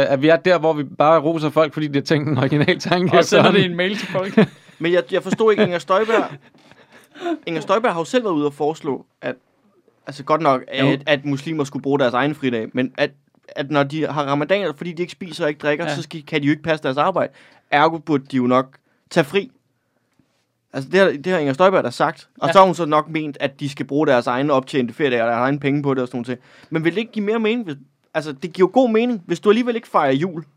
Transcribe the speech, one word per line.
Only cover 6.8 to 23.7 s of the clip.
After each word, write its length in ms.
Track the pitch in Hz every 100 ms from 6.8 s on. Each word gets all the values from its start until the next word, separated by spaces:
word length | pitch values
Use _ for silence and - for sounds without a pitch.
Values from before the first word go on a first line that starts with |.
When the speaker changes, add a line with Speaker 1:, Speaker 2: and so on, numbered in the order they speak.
| _ - _ - 349 311 -
Speaker 3:
Inger 160 | 160
Støjberg 300 | - 202 233
har 60 | 170
jo 60 | 156
selv 180 | 254
været 100 | 214
ude 120 | 156 147
og 80 |
foreslå, 520 | 143 151 156 151 127 - _
at, 140 | 139 - _ _ _ _ _ _ -
altså 160 | 143
godt 180 | 143 156
nok, 220 | 160 131 - 135
Speaker 2:
Jo. 80 | 135
Speaker 3:
at, 160 | 135 156
at 200 | 147 143
muslimer 380 | 139 165 156
skulle 200 | 147 135
bruge 160 | 139 139
deres 140 | 123
egen 220 | 123 143 151
fridag, 320 | 131 117 110
men 200 | 127 131 127
at, 140 | 147 - _ _ -
at 240 | - 143
når 120 | 147
de 240 | 139 156 147
har 160 | 151
ramadaner, 500 | 139 143 147 196 180 143
fordi 140 | 175
de 100 | 160
ikke 100 | 175
spiser 320 | - 185 151
og 60 | 151
ikke 100 | 147
drikker, 260 | 147 147 165
Speaker 2:
Ja. 100 | 143
Speaker 3:
så 60 |
skal, 220 | 147 165
kan 180 | 143 160
de 40 | 143
jo 40 |
ikke 120 | 151
passe 200 | 160 156
deres 140 | 147 135
arbejde. 360 | 170 180 - - - _ _
Ergo 260 | 143 160 165
burde 260 | 156 143 135
de 60 | 135
jo 100 | 123
nok 300 | 127 135 _ _ _ _
tage 140 | 180
fri. 280 | 147 202 - _ _ _ _ _ _ _ _ _ _ _ _
Altså, 160 | 135 135
det 100 | 180
har, 80 | 185
det 200 | 143 180
har 100 | 185
Inger 140 | 143
Støjberg 300 | 135 185 185
da 60 | 120
sagt. 380 | - 156 - _ _
Og 80 | 170
Speaker 2:
Ja. 60 |
Speaker 3:
så 60 | 190
har 60 | 190
hun 100 | 170
så 100 | 156
nok 240 | 151 156
ment, 280 | 160 151 139
at 200 | 143 143
de 100 |
skal 160 | 143